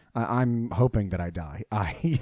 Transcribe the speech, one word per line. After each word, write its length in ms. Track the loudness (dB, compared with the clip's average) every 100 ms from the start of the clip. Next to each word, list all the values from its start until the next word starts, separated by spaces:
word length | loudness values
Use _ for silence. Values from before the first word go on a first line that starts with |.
| _
I, 280 | -4 0 2
I'm 260 | 2 2 0
hoping 380 | 2 4 2 0
that 140 | -2
I 80 | -4
die. 340 | -6 -8 -8 -4
<laughs> 60 |
I 220 | -2 -2 -2 0 0